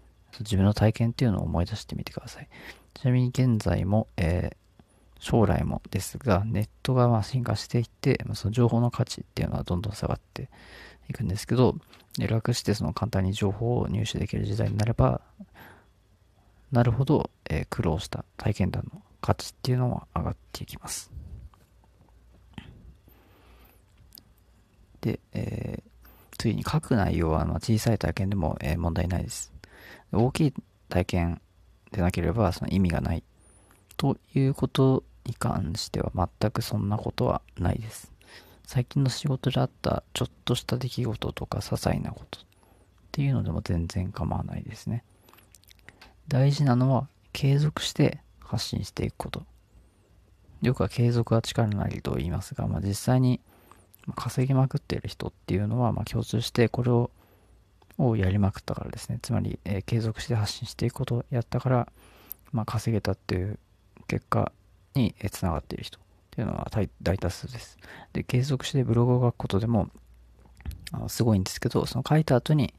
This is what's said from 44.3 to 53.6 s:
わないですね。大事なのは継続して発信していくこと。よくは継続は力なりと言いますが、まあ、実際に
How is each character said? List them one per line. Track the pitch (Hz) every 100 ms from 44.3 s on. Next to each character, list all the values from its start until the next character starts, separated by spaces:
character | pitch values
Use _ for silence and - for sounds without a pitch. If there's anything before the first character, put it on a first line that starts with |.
| -
わ |
な | - -
い |
で | -
す | 107 -
ね。 | 117 - _ _ - _ - - - - - - _ -
大 | 127 139
事 | 143
な | 139 120
の | 131
は | 127 135 _ _
継 | - 139 143
続 | 151 -
し | -
て | - 147 - - _
発 | - - -
信 | 104
し | 98
て | - -
い |
く | -
こ | -
と。 | - - - _ - - _ _ _ _ _ - -
よ | 120
く | 127
は | 120
継 | - 120
続 | 120 113
は | 113
力 | - - 113
な | 101 98
り | -
と | - -
言 | -
い |
ま | -
す | -
が、 | - 110
ま | 98
あ、 |
実 | 98
際 | 101 - 127
に | 127 123 _ _